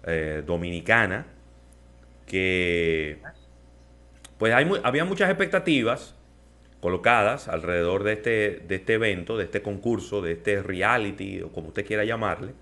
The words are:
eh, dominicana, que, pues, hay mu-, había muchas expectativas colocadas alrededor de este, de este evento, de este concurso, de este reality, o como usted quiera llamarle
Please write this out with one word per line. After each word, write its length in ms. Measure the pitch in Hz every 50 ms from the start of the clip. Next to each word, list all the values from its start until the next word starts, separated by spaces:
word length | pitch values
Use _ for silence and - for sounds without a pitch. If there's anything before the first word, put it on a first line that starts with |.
| -
eh, 380 | 85 82 80 80 78 78 78 73
dominicana, 840 | 80 87 85 87 87 87 85 80 - 110 117 110 95 92 117 - - - - - - - - - - - - - - - - - - - - -
que, 920 | - - 95 92 95 92 92 90 87 87 85 85 82 80 80 78 76 76 - - - - - - - - - - - - - - - - - - - - - - - -
pues, 160 | - 110 113 117
hay 100 | 131 147
mu-, 160 | 170 196 180
había 220 | - 123 131 147 170
muchas 260 | 185 190 175 202 185
expectativas 880 | 190 190 196 - - 185 - 170 156 131 113 110 127 139 - - - - - - - - - - - - - - - -
colocadas 720 | - 87 90 87 95 117 120 117 101 107 127 - - -
alrededor 540 | 82 82 82 87 87 87 85 87 92 98 101
de 100 | 107 107
este, 500 | 107 - 120 113 107 104 104 90 - -
de 100 | 82 98
este 180 | 95 - - 113
evento, 440 | 110 113 107 98 87 85 - 113
de 80 | 110 92
este 160 | 85 - 101
concurso, 600 | 101 104 101 95 - 117 117 104 - - 101 104
de 120 | 90 82 85
este 300 | 82 - 107 101 98 92
reality, 760 | 95 95 90 95 110 123 123 107 101 - - 95 98 95 92
o 100 | 85 78
como 180 | - - 80 80
usted 160 | - 101 98
quiera 200 | - 107 107 104
llamarle 480 | 110 113 113 110 98 85 - - 107 131 -